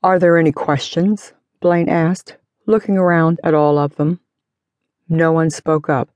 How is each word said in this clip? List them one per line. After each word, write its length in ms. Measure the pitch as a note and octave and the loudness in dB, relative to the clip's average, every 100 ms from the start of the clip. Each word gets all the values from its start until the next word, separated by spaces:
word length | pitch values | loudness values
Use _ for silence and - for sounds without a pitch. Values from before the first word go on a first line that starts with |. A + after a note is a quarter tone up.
"Are 160 | F#3 F#3 | 2 2
there 200 | F3 E3+ | 4 4
any 140 | D#3+ | 2
questions?" 800 | D3 - C#3+ - - F#3 G#3 - _ _ _ | -2 -4 -4 -4 -2 -2 -2 -8 _ _ _
Blaine 300 | F3 F3 E3+ | 0 0 0
asked, 480 | E3+ D#3+ F#3 - - _ _ - | 0 0 -4 -10 -20 _ _ -2
looking 320 | G#3+ - F#3+ | -2 0 0
around 420 | F3+ E3+ E3 E3+ | 2 2 2 0
at 100 | E3 | 0
all 240 | D3+ D3 D3 | 0 2 0
of 180 | D3 - | -2 -2
them. 240 | D3+ F3 _ _ _ _ _ _ _ _ _ | -4 -4 _ _ _ _ _ _ _ _ _
No 220 | D#3+ E3 | 0 2
one 180 | D#3+ D#3+ | 2 -2
spoke 400 | - - D#3 D3+ | -4 -4 -4 0
up. 200 | C#3 - | -4 -4